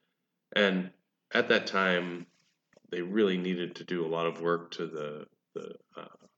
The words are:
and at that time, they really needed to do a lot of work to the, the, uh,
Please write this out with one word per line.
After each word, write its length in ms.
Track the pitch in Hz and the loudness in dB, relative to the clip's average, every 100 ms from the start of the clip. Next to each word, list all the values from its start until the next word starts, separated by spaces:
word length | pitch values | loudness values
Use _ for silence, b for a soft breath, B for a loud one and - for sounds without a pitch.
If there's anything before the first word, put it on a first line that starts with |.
| _ _ _ _ _ 101 | _ _ _ _ _ 2
and 340 | 98 92 92 - _ _ _ | 4 4 -2 -10 _ _ _
at 160 | 117 117 | 0 4
that 180 | 110 - | 2 2
time, 580 | 98 95 87 90 87 85 _ _ _ _ _ _ | 2 4 2 0 -6 -12 _ _ _ _ _ _
they 100 | 87 | -6
really 360 | 87 107 101 92 | -2 4 4 4
needed 380 | 90 90 87 - | 0 -2 -4 -8
to 80 | |
do 200 | 82 90 | -6 -2
a 40 | 80 | 0
lot 180 | 82 82 | 0 0
of 140 | 82 | 0
work 300 | 85 85 85 | 0 0 -2
to 140 | - 80 | -8 -6
the, 380 | 78 73 76 - _ _ | -6 -8 -10 -14 _ _
the, 200 | - 78 - _ - | -12 -12 -16 _ -18
uh, 100 | - - _ | -18 -20 _